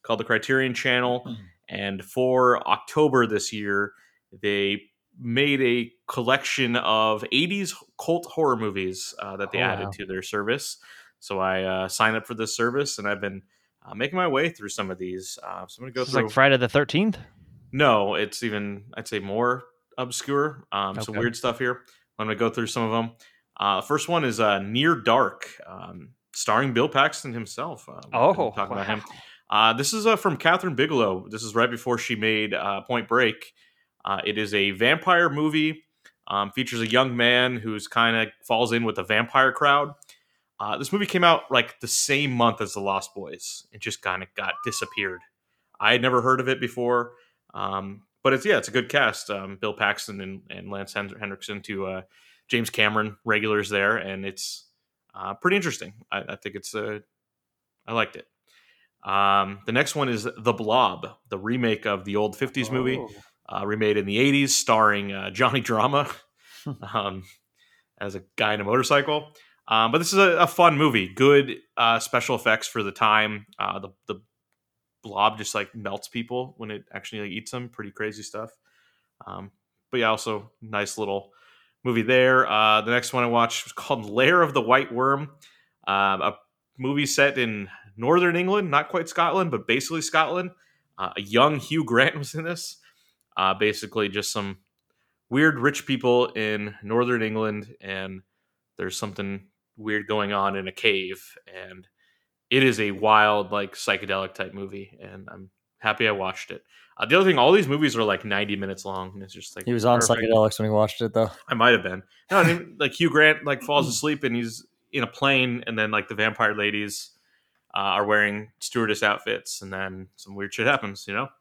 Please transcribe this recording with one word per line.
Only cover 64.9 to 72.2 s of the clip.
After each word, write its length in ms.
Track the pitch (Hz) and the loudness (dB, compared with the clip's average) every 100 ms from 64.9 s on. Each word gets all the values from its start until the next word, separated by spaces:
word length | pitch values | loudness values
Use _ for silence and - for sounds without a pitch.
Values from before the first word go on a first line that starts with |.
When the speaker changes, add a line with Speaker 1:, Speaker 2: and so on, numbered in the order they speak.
| 101 101 | 2 -4
Speaker 1:
uh, 200 | 98 95 | -8 -8
Johnny 280 | 95 123 131 | 0 0 0
Drama, 480 | 113 110 127 143 139 - _ _ _ - 151 | -2 0 2 2 -2 -8 _ _ _ -16 -14
<laughs> 280 | 123 104 | -12 -8
um, 300 | 113 101 95 90 _ _ _ _ _ _ - | -6 -4 -8 -16 _ _ _ _ _ _ -12
as 140 | 101 95 | -10 -10
a 80 | - - | -12 -4
guy 180 | 107 | -2
in 80 | 104 | -2
a 20 | |
motorcycle. 720 | 101 127 131 143 139 151 151 _ _ _ - | 0 0 4 2 2 -4 -6 _ _ _ 0
Um, 240 | 110 113 | 2 4
but 60 | 156 | 2
this 140 | 165 | 2
is 60 | 196 | 4
a, 180 | 190 165 | 6 6
a 100 | 175 | 2
fun 300 | - 170 143 | 6 4 6
movie. 300 | 151 113 92 | 2 2 -2
Good, 500 | 95 135 143 135 - _ - | 2 6 6 4 -8 _ 0
uh, 200 | 117 113 | 2 2
special 360 | - 123 | 0 -2